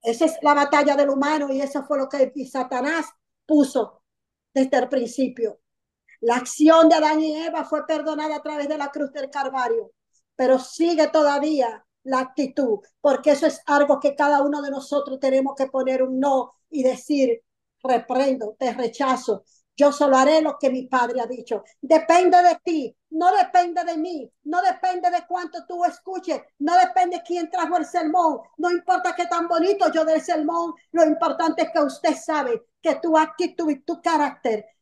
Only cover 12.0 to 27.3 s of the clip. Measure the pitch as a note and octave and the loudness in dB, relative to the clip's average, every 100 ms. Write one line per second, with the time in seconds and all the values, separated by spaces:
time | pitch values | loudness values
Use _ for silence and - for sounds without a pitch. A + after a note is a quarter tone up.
12 | C4 C4 C4 - C4 - B3+ G#3 _ _ | -4 -4 -4 -4 -4 -2 -2 -2 _ _
13 | D4 C4+ D4+ C#4+ D#4+ D4 - C#4+ C#4+ C4+ | 0 2 2 2 0 -2 0 2 4 2
14 | C#4+ - D4 C#4+ C#4+ D4 C#4+ C#4 - C#4+ | 0 0 2 2 0 -2 -6 -8 -4 -4
15 | C#4 C4 C4+ C4 C4+ C#4 C4 C4+ C4 C4 | -4 -4 0 0 0 -4 -4 -2 -2 0
16 | C4 C4 C#4 C4 B3+ _ _ D#4 B3+ B3+ | -2 0 0 0 -2 _ _ -2 -2 -2
17 | - C#4+ B3+ A3+ _ _ _ _ C4 A#3 | -2 0 2 0 _ _ _ _ -2 -2
18 | A#3 B3+ C#4 C4 G#3+ - B3+ A#3 A#3 - | 0 0 0 0 -6 -4 -6 -4 -6 -2
19 | C4+ C4 - G3 _ _ _ - C#4+ C#4 | -2 0 -2 -6 _ _ _ 2 2 4
20 | C#4+ C4 C4+ D#4 D#4 C#4+ C#4 B3+ B3 B3+ | 2 4 6 4 2 -2 -2 -2 -2 -2
21 | A#3+ B3 A3+ B3+ - G#3+ - _ C4 D#4+ | 0 -2 -6 -8 -8 -8 -8 _ 2 2
22 | D#4+ F4 F4+ F4+ F4+ E4 - D#4+ B3 _ | 4 4 6 6 6 2 -4 -4 -6 _
23 | _ D#4+ F4 G4+ F#4 F#4 F4 F4 E4+ E4 | _ 0 2 2 2 2 0 -4 -4 -6
24 | E4+ E4 A#3 _ D4 F4 F#4 F4+ F#4 F4+ | -6 -8 -12 _ -4 -2 0 -2 -4 -2
25 | F4 F4 F4 F4+ F4 E4+ E4+ F4 F4 - | -2 -2 -4 -8 -8 -14 -12 -4 -4 -4
26 | - F#4 F4+ C#4+ - _ D4 F4+ F4+ F4+ | -12 -10 -6 -8 -8 _ 0 2 2 2
27 | F4+ F4 - | 0 -2 -6